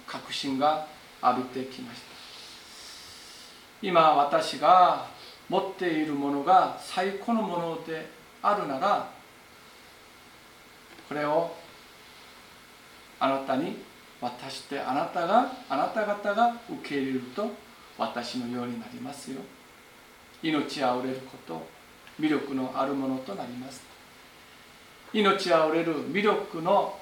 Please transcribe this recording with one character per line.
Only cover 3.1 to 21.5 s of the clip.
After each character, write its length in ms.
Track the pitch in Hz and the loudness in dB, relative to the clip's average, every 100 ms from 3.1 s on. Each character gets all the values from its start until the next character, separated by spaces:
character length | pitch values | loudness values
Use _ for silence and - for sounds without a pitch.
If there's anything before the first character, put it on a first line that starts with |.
| - - - - - - - | -20 -20 -20 -20 -20 -20 -8
今、 340 | 190 175 160 | 2 6 8
私 440 | 143 143 160 - 131 | 8 6 4 0 2
が 480 | 151 185 175 - - - - - - | 8 10 8 6 -4 -14 -20 -18 -4
持 120 | 185 | -2
っ 140 | 185 | -2
て 140 | - 180 | -2 -2
い 160 | 156 | 0
る 100 | 151 | 0
も 180 | 143 139 | 0 -2
の 100 | 143 | 0
が 380 | 139 190 - - | 6 6 6 -2
最 300 | - - 190 | -8 -4 -2
高 200 | 196 - | -4 -2
の 100 | 226 | -2
も 160 | 196 175 | 0 -2
の 260 | 170 160 - | -4 -6 -8
で 240 | 160 - - - - | -8 -10 -16 -20 -4
あ 140 | 202 208 | 0 0
る 100 | - | 0
な 140 | 131 | -2
ら、 340 | 190 196 - - - - - - - - - - - - - - - - - - - - - | 0 0 -2 -14 -20 -20 -20 -20 -20 -20 -20 -20 -20 -20 -20 -20 -20 -20 -20 -20 -20 -20 -10
こ 60 | |
れ 140 | 147 147 | -4 0
を 280 | 156 - - - - - - - - - - - - - - - - - - | 0 0 -6 -18 -20 -20 -20 -20 -20 -20 -20 -20 -20 -20 -20 -20 -20 -18 -4
あ 80 | 131 | 0
な 100 | 135 | 0
た 160 | 135 135 | -2 -2
に 200 | 180 214 - - - - | -2 -6 -14 -20 -20 -10
渡 280 | 123 - 135 | -10 -10 -12
し 120 | - | -12
て、 180 | - 139 | -8 -6
あ 140 | - | -2
な 100 | 135 | -2
た 220 | 170 185 170 | -2 -2 2
が、 260 | 220 269 - - | 4 2 -2 -4
あ 80 | - | -2
な 80 | 151 | 0
た 180 | 220 208 | 0 -2
方 280 | 202 208 | -2 -2
が 220 | 202 240 233 - | 2 2 0 -8
受 200 | 143 - | -12 -6
け 80 | 143 | -4
入 100 | 135 | -2
れ 60 | |
る 80 | 131 123 - | -4 -6 -6
と、 140 | 226 - - - - - | -6 -6 -18 -20 -16 -6
私 400 | 113 117 117 127 | -6 -4 -6 -6
の 80 | 120 | -6
よ 160 | 123 | -6
う 20 | 123 | -6
に 140 | 117 | -8
な 60 | 113 | -10
り 100 | 120 | -12
ま 120 | 131 | -12
す 180 | - - | -12 -12
よ。 100 | - - - - - - - - - - - | -12 -12 -18 -20 -20 -20 -20 -20 -20 -20 -8
命 400 | 160 151 - 147 | -2 -2 -2 -2
あ 120 | 131 | 0
ふ 120 | 127 131 | 0 -2
れ 60 | |
る 80 | 127 - | -6 -10
こ 60 | 135 | -16
と、 200 | - | -12